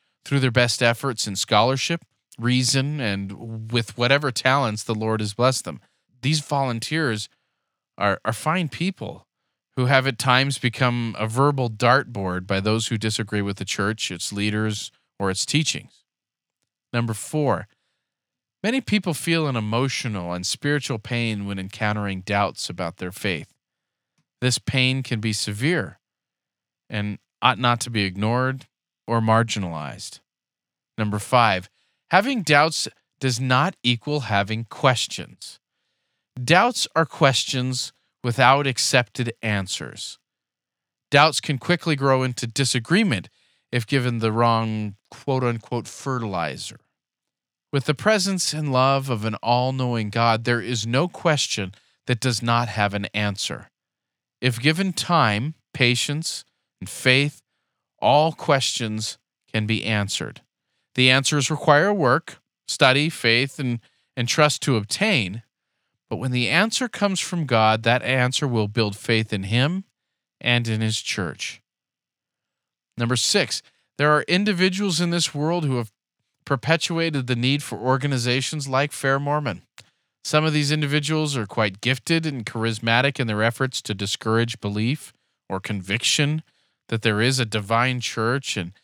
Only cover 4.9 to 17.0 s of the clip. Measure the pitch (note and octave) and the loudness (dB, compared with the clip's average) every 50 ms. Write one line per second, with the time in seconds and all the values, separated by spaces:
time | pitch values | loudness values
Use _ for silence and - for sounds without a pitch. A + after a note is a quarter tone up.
4.9 | A2+ G#2+ A2 A2 A2 G#2+ G#2+ G#2 - - A#2+ C3 B2 - - F2+ D2 C2 _ _ | -4 -2 0 -2 -2 -2 -2 -4 -2 2 2 2 2 0 -6 -8 -12 -12 _ _
5.9 | _ _ _ _ _ B2 A#2 - D#3 D3+ C#3+ - D3+ C#3 C#3 B2+ A#2 A2+ - - | _ _ _ _ _ _ -2 -2 -2 -2 -2 -2 -2 -2 0 -2 -2 -4 -6 -4
6.9 | D#3 E3 D#3 B2+ A2 G#2 - - _ _ _ _ _ _ _ _ _ _ _ _ | -2 -2 0 -2 -2 -4 -6 -10 _ _ _ _ _ _ _ _ _ _ _ _
7.9 | _ - G2+ G2+ F#2+ - _ A2 G#2+ - - D3+ E3 F#3 F3 C#3+ - - B2 - | _ -2 0 0 0 0 _ -6 -6 -2 -2 -2 0 0 -2 -4 -4 -4 -4 -4
8.9 | F#3 - G#2+ F2+ - F2+ _ _ _ _ _ _ _ _ _ _ _ C3 B2+ B2+ | -4 -6 -10 -10 -10 -14 _ _ _ _ _ _ _ _ _ _ _ 0 2 4
9.9 | C#3+ C3 C3 C3+ B2 - - C3 B2 B2+ C3+ C#3 C3 - - A#2+ - - C3+ B2 | 4 4 4 2 -2 -2 2 2 4 4 4 0 -2 -2 -2 -4 0 0 0 0
10.9 | A#2+ A#2+ A#2 A2+ - G#2 G#2+ A2 A2 B2+ C#3 D3 C#3+ C3+ B2+ A2+ G#2+ G#2 B2 A#2 | 0 0 -2 -4 -4 -4 -6 -2 0 2 2 2 2 0 -2 -4 -2 2 4 4
11.9 | B2+ C#3+ B2+ - A#2+ G#2 F#2+ F#2 F2+ F2+ F2+ G2 G2 F#2+ F#2+ G#2+ A2 A2+ A2 - | 4 4 2 -2 -6 -6 -4 -4 -4 -4 -4 -2 -2 0 2 2 0 0 0 -2
12.9 | A#2 G#2 A2 A2 G#2 - G#2+ G2 G#2+ G#2 G2+ G2+ G2 - F#2+ - - - G2+ G2+ | -4 -2 -2 -2 -2 -2 -4 -2 -2 -2 -2 -2 -4 -6 -6 -6 -4 -2 -2 -2
13.9 | A2 - - - F#2 F2 - - G#2 G2+ G#2 G#2 G#2 G#2+ A2 A2 G#2 G2+ - - | -2 -4 -6 -8 -6 -6 -8 -6 -4 -2 -2 0 0 0 0 0 -2 -4 -8 -12
14.9 | - _ _ _ _ _ G2+ F#2+ F#2 - - - - D3+ D#3+ - - D#2 - - | -16 _ _ _ _ _ -2 -2 0 -2 -2 0 0 0 0 0 -4 -6 -10 -14
15.9 | _ _ _ _ _ _ _ _ _ _ _ _ _ _ _ _ _ _ _ _ | _ _ _ _ _ _ _ _ _ _ _ _ _ _ _ _ _ _ _ _
16.9 | - A#2+ | -4 -2